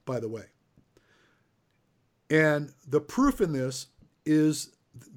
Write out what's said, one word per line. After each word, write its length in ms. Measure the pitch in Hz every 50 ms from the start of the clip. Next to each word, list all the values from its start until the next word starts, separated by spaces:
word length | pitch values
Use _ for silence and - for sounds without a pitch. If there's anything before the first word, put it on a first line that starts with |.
| _
by 160 | - 127 120
the 80 | 113 110
way. 160 | 113 107 90 - _ _ _ _ _ _ _ _ _ _ _ _ _ _ _ _ _ _ _ _ _ _ _ _ _ _ _ _ _ _ _ _ _ _ _ -
And 440 | 156 156 156 151 147 147 151 143 - _ _
the 140 | 147 139 147
proof 400 | 147 - - 240 269 285 262 -
in 120 | 208 170 147
this 340 | 135 127 131 131 - - _ _ _ - _ _ _ -
is 480 | 151 151 156 151 156 151 151 - - _ _ _ _ _ - - - -